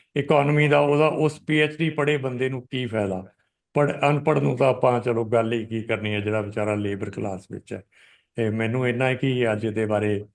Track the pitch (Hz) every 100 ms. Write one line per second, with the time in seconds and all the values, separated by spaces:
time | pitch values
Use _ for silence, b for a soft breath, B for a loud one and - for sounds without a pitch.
0 | b 147 143 151 139 147 147 147 147 147
1 | 156 - 151 - - 151 151 151 160 151
2 | 143 147 131 123 131 131 123 127 120 110
3 | 101 92 95 _ _ _ _ 151 143 143
4 | 147 147 156 143 139 123 135 127 131 123
5 | 123 117 110 117 113 117 110 113 110 110
6 | 107 104 104 107 101 104 104 104 101 98
7 | 104 117 107 92 - 101 - 101 - b
8 | b b b - 110 110 113 127 123 120
9 | 131 127 135 123 117 107 110 107 107 104
10 | 104 101 104